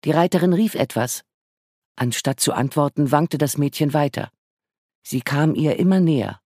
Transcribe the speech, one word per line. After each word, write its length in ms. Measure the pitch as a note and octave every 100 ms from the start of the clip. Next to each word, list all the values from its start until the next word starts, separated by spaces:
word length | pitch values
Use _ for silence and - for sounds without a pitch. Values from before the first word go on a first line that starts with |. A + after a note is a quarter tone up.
| D3+
Die 60 |
Reiterin 420 | D#3 F3+ F3 F3+
rief 220 | F3 A3 -
etwas. 500 | C3 - A#2+ - _ _ _ _ _ _ _ -
Anstatt 420 | B2 - C#3 C3
zu 140 | -
antworten, 580 | G#2+ C3 - C#3+ - C#3+
wankte 260 | D3 E3 C#3
das 200 | C#3+ -
Mädchen 360 | C#3+ - D3
weiter. 380 | D3+ C#3+ - - _ _ _ _ _ _ _
Sie 160 | - C3
kam 340 | - C#3+ D#3
ihr 240 | - D3+ -
immer 220 | F3+ F#3+
näher. 400 | E3+ C#3+ G2 - _